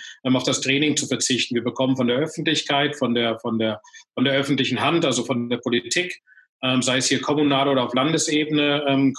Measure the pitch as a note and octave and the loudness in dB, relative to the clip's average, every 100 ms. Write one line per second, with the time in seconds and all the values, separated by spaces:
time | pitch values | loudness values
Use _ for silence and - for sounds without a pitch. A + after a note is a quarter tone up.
0 | - - C3 C3 - B2+ C3 C#3 D3+ D3 | -18 -6 0 2 2 -2 0 0 2 0
1 | - C3 - A#2+ - A#2+ A#2 - C3 C3 | -2 -2 -2 -2 -2 -2 -4 -2 0 2
2 | A#2+ B2 D#3 E3+ D#3+ D3 - C#3+ C#3+ D3 | 2 0 -2 -4 -2 -2 0 0 0 0
3 | B2 A#2+ A#2 A2+ A#2+ A2+ A2 G#2 - - | 0 0 0 -2 -4 -2 -2 -2 -10 -20
4 | - - C3 C3+ C#3 C3+ B2 B2 C3+ E3+ | -12 -2 0 2 0 0 0 0 0 2
5 | C#3+ B2 A#2+ B2 A#2+ A#2+ B2 A#2+ A#2+ F3 | 2 0 -2 -4 -2 -4 -2 -2 -2 -4
6 | F3+ - _ - _ - C3 C3 B2+ B2+ | -4 -8 _ -20 _ -6 -2 0 2 0
7 | B2+ C3+ - D3+ D3 C3+ C#3 C3+ B2 - | 0 0 0 0 2 2 2 2 2 0
8 | C#3+ D#3+ D#3+ D3+ D3+ D3+ D3 C#3+ C#3+ C3+ | 2 0 0 0 0 0 2 0 2 2
9 | C3+ | 2